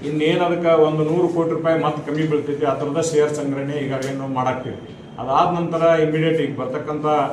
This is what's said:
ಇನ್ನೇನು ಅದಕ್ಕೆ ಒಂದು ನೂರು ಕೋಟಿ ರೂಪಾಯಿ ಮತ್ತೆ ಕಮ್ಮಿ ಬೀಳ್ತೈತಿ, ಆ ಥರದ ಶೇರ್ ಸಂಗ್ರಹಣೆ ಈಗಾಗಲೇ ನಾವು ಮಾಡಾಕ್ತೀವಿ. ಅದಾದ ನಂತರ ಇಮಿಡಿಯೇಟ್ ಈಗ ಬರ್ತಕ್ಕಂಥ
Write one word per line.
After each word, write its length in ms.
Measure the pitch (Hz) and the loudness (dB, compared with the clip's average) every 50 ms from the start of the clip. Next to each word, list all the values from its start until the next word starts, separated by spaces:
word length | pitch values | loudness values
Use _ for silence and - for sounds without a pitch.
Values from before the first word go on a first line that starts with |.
| 143 | -6
ಇನ್ನೇನು 380 | 147 151 151 151 165 180 180 180 | -4 -2 0 2 2 2 2 2
ಅದಕ್ಕೆ 220 | 170 175 165 170 | 2 0 2 2
ಒಂದು 360 | 165 165 160 151 156 156 156 151 | 4 6 6 4 4 4 0 0
ನೂರು 240 | 156 165 180 175 | 2 2 2 2
ಕೋಟಿ 220 | 165 170 170 165 165 | 2 2 0 0 0
ರೂಪಾಯಿ 340 | 160 151 160 165 165 160 160 | 0 0 0 0 0 2 0
ಮತ್ತೆ 240 | 147 143 147 - | 0 -2 -4 -6
ಕಮ್ಮಿ 200 | 147 143 160 156 | -4 -2 -2 0
ಬೀಳ್ತೈತಿ, 380 | 151 151 143 - 147 139 - 151 | 0 0 -2 0 -2 -2 0 0
ಆ 80 | 139 - | 0 0
ಥರದ 280 | - 147 139 139 165 | -2 -2 -2 -2 -2
ಶೇರ್ 340 | 156 - 151 151 147 147 147 | -2 2 2 2 2 2 0
ಸಂಗ್ರಹಣೆ 380 | 143 139 139 139 139 139 143 151 | -4 -4 -4 -2 -2 -4 -4 -4
ಈಗಾಗಲೇ 400 | 143 135 127 135 131 131 135 139 | -4 -4 -4 -4 -4 -4 -6 -6
ನಾವು 180 | 135 135 135 | -6 -6 -4
ಮಾಡಾಕ್ತೀವಿ. 440 | 131 127 127 131 127 - - 107 101 - - - - - - - - - | -2 -2 0 -2 -2 -4 -6 -8 -10 -10 -12 -16 -16 -16 -16 -16 -12 -10
ಅದಾದ 360 | 120 127 135 151 175 180 180 | -4 0 2 2 4 2 2
ನಂತರ 440 | 180 170 160 165 160 165 165 165 160 | 0 -2 -2 0 2 4 4 4 4
ಇಮಿಡಿಯೇಟ್ 420 | 156 151 151 156 160 160 160 160 | 4 2 2 2 2 2 2 0
ಈಗ 180 | 143 131 117 123 | 0 -2 -4 -6
ಬರ್ತಕ್ಕಂಥ 460 | 127 123 - 147 - 151 151 147 151 151 151 147 139 139 | -6 -4 -6 -6 -6 -6 -6 -2 0 0 2 2 0 0